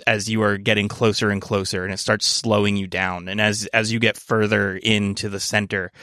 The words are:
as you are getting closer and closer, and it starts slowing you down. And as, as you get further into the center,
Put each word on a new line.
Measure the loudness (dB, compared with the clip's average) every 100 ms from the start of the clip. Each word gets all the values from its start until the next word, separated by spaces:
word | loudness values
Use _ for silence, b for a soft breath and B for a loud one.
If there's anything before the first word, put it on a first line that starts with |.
| -2
as | -2 0
you | 0
are | 2 0
getting | 0 0 0
closer | 0 0 2 0
and | 0
closer, | -2 -2 -2 -4
and | -4
it | -4
starts | 0 0
slowing | 0 0 2 4 4 2
you | -2
down. | -2 -2 -4 -4
And | 0
as, | 0 0 0
as | 0 2
you | 2
get | 0 0
further | -2 0 2 2 0 0
into | 2 2 2 -2 -6
the | -6
center, | -2 -2 0 -4 -6 B